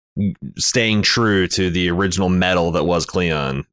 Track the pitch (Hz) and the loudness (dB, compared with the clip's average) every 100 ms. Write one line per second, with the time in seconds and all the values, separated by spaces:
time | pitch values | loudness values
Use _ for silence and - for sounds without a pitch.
0 | _ - 101 - - - - 127 113 107 | _ -4 -4 -4 -10 -4 -2 2 2 2
1 | 95 120 110 98 90 95 92 87 87 87 | 2 2 2 2 0 0 0 0 0 0
2 | 98 90 92 90 90 90 85 82 80 85 | 0 0 0 2 2 2 2 0 0 0
3 | 73 92 87 78 67 67 - | -2 -2 0 -2 -4 -6 -8